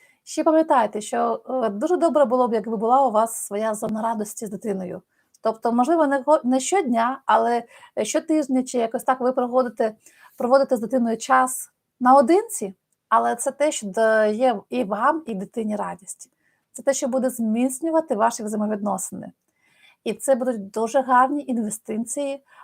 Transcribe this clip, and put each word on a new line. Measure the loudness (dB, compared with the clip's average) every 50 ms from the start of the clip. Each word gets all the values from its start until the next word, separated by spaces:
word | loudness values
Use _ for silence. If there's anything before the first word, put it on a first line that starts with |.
| _ _ _ _ _
Ще | -10 -4 -2 2
пам'ятайте, | 4 4 4 4 4 4 2 2 0 -2 -6
що, | -8 -6 -4 -2 -2 -2 -2 -4 -6 -6
е, | -4 -2 -2 -2
дуже | -2 -2 -2 0 0
добре | 2 2 2 4 4 2
було | 4 2 2 2 2
б, | 0
якби | -2 -2 -4 -4
була | -2 0 2 4 4 4
у | 4
вас | 2 2 0 0 -2 -8 -10
своя | -8 -6 -4 -4 -4 -4
зона | -4 -4 -6 -4 -4 -4
радості | -4 -4 -4 -6 -8 -10 -10 -10
з | -10
дитиною. | -10 -8 -6 -6 -6 -6 -6 -8 -10 -12 -14 _ _ _ _ _ _ _ -4
Тобто, | -4 -2 -2 -2 0 2
можливо, | 2 2 4 4 2 2
не | 2 0 0 2
ко-, | 2 2 2 2
не | 2 0 0
щодня, | 0 0 0 0 0 0 0 0 0 -2 -2 -4 _
але, | 2 2 2 2 2 0 -2 -2 -6 -14 -20 -20 -10 -6 -4
е, | -4
щотижня | -2 -2 -2 0 0 0 0 0 0 0 -2 -2
чи | -2 -2 -2
якось | -2 -2 -4 -2 0
так | 0 0 0
ви | 0 -2 0
проводите, | 0 -2 0 2 0 0 0 -2 -2 -2 -2 -4 _ _ -20 _ _ -20 -18 _ -6
проводите | 0 2 4 4 4 2 0
з | -2
дитиною | -2 0 0 0 0 0 -2
час | -4 0 2 4 4 4 2 -2 -8 -12 -14 _ _ _ _ _ 0
наодинці, | 4 6 8 8 8 6 4 4 2 0 -6 -8 -8 -8 -10 _ _ _ _ _ _ 0
але | 2 2 2 2 -2
це | -2 -4 -4
те, | -2 0 0 0 0
що | -2 -6
дає | -4 0 2 2 4 4 4 2 2 2 2 2 2 0 0 -4 -6
і | -4 -4 -4
вам, | -2 -2 0 0 0 0 0 -4
і | -8 -8
дитині | -8 -8 -8 -6 -6 -4 -4 -4
радість. | -4 -6 -8 -10 -12 -14 -18 -18 -18 -20 -20 _ _ _ _ _ _ _ _ -18
Це | -6 -2
те, | -2 -2
що | 0 -2 -2
буде | -2 -2 -2 -2
зміцнювати | -2 -2 -2 -2 0 0 0 -2 -2 -4 -4 -2 0 0 0 0 0
ваші | 0 0 0 -2 -4 -8
взаємовідносини. | -6 -4 -4 -4 -4 -4 -4 -4 -4 -4 -4 -6 -10 -12 -12 -14 -16 -18 _ _ _ _ _ _ _ _ _ _ _ _ _ -8
І | -8 -8
це | -4 0 0 0
будуть | 0 0 -2 -4 -4 -6 -8
дуже | -6 -4 -2 0 0 0
гарні | 2 4 4 4 4 4 0 -4 -4 -4
інвестиції | -4 -4 -4 -4 -6 -10 _ -8 -6 -6 -6 -6 -6 -6 -6 -6 -6 -10 _ _ _ -20